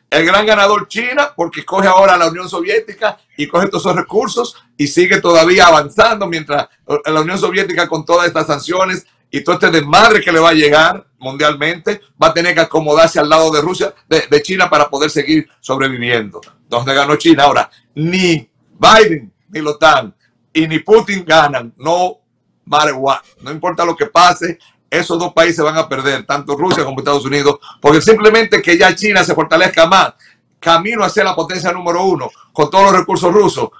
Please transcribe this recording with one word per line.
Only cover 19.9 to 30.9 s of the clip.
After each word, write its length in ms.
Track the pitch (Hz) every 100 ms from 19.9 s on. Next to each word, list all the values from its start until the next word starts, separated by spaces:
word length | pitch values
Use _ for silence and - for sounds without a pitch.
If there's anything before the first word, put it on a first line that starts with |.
| 143 110 - _ _ _
y 140 | 160 160
ni 140 | 156
Putin 440 | - 220 202 196
ganan, 480 | 170 160 147 131 117 -
no 420 | 143 175 180 - _ _ _ _
matter 300 | - 147 151
what. 260 | 131 135 127 - _
No 120 | 131
importa 320 | 156 175 175
lo 100 | 170
que 120 | 160 147
pase, 520 | 170 180 175 170 165 _ _ _
esos 280 | 156 165 170
dos 140 | 175
países 320 | 165 170 165
van 120 | 151 160
a 100 | 156
perder, 380 | 135 135 135 104
tanto 300 | 143 139 143
Rusia 280 | 180 165
como 140 | 135 131
Estados 260 | 135 143
Unidos, 360 | 135 143 143 139 - -
porque 200 | 143 156
simplemente 600 | 208 214 214 220 220 208
que 160 | - 170
ya 180 | 185 185
China 260 | 208 190
se 120 | 175 160
fortalezca 500 | 156 165 190 165 165
más, 280 | 190 135 - _ _ _ _
camino 460 | 165 165 202